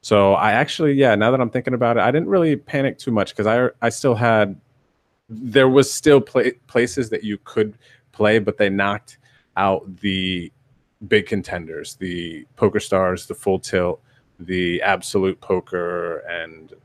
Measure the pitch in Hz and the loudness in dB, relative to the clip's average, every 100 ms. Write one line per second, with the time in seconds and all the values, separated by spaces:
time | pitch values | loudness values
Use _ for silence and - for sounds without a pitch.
0 | - 107 98 95 104 110 147 - 156 139 | 2 4 4 4 2 2 0 0 0 4
1 | 131 104 110 131 120 127 120 123 120 117 | 4 4 2 2 0 -2 -4 0 0 2
2 | 101 143 185 196 165 143 - 147 135 - | 2 0 0 0 2 -2 -4 -2 -2 -4
3 | - 110 92 - 107 117 123 - 117 - | -4 -2 -2 -2 0 2 0 0 -4 0
4 | 139 110 120 110 101 92 _ _ _ _ | 0 2 2 2 2 -4 _ _ _ _
5 | _ _ _ 110 123 135 131 135 135 - | _ _ _ -14 0 4 6 6 2 0
6 | 151 143 - 131 123 - _ 120 120 - | 4 4 4 0 0 -4 _ -2 -2 -2
7 | 117 110 107 101 - - 107 - _ _ | -6 -6 -6 -8 -6 -4 -4 -4 _ _
8 | _ - 107 110 104 - 101 98 98 104 | _ 0 2 2 0 0 0 0 -2 -4
9 | - - _ _ _ - 98 95 98 90 | -10 -20 _ _ _ -2 0 0 -4 -8
10 | 101 95 92 90 85 _ _ _ _ _ | -4 -2 -4 -6 -8 _ _ _ _ _
11 | 101 107 - 104 87 87 80 80 - - | 0 0 0 -6 -6 -10 -10 -14 -14 -10
12 | 92 87 85 80 - _ 110 101 - 95 | -8 -8 -10 -12 -18 _ 0 0 -2 0
13 | 92 90 - - - 95 - 95 90 85 | 0 -2 -8 -6 -4 -4 -2 -2 -2 -4
14 | _ _ _ _ 87 92 90 87 98 92 | _ _ _ _ -8 -4 -2 -2 -2 -2
15 | - 104 95 87 - 95 - 90 87 87 | -2 -2 -2 -4 -4 -4 -4 -6 -6 -6
16 | 85 82 - 85 82 80 80 - | -6 -8 -10 -10 -12 -16 -20 -20